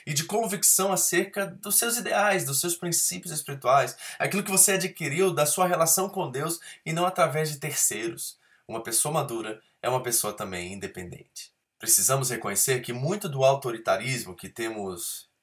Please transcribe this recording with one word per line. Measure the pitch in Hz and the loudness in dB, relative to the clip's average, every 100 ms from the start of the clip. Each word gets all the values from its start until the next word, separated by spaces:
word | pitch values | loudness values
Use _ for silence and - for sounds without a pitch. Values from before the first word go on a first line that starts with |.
| - | -4
e | |
de | 147 | -4
convicção | 160 214 214 202 - - 190 | 0 -2 0 2 4 4 4
acerca | 180 - 175 - 208 190 | 2 2 2 0 -2 -6
dos | 185 202 - | -6 0 0
seus | 233 233 | 2 0
ideais, | 208 208 208 190 | 0 2 4 2
dos | 139 135 | 0 -2
seus | 175 - | -2 -2
princípios | 175 165 - 180 175 | -2 0 0 -2 -6
espirituais, | 151 - 139 123 139 120 - - - | -8 -6 -4 4 4 4 -4 -12 -4
aquilo | 131 180 | -2 -2
que | 196 | 0
você | 190 - | 4 6
adquiriu | 190 175 - 151 156 190 | 6 0 -4 -4 2 2
da | 147 151 | 4 2
sua | - 180 | 4 2
relação | 170 160 - 196 | 4 4 4 2
com | 196 147 | -2 -4
Deus | - 156 170 - - | -2 -4 -6 -10 -14
e | 160 | -6
não | 165 180 | 0 0
através | 180 160 151 156 | 4 2 2 -2
de | 143 | -4
terceiros. | 151 139 - 208 117 - - - _ _ - | -6 0 0 0 -6 -6 -10 -12 _ _ -10
Uma | 113 | -8
pessoa | 113 113 151 | -2 0 0
madura | 156 135 113 110 107 _ _ | 0 -2 -6 -6 -10 _ _
é | 120 | 0
uma | 127 | 0
pessoa | 123 117 107 | 0 -2 -2
também | 104 98 92 87 | -4 -6 -6 -8
independente. | 98 98 95 90 - - - - _ _ _ | -8 -10 -10 -12 -14 -16 -16 -18 _ _ _
Precisamos | - - 156 135 127 | 2 2 4 2 0
reconhecer | 117 104 98 - 127 | -4 -4 0 2 0
que | - | -2
muito | 123 147 202 - | -4 -2 -2 -4
do | 135 | 4
autoritarismo | 131 131 123 113 - 95 127 123 92 90 | 6 6 0 -4 0 0 0 -4 -6 -12
que | 92 | -14
temos | - 113 107 95 87 - - - _ | -6 -6 -4 -6 -6 -8 -10 -14 _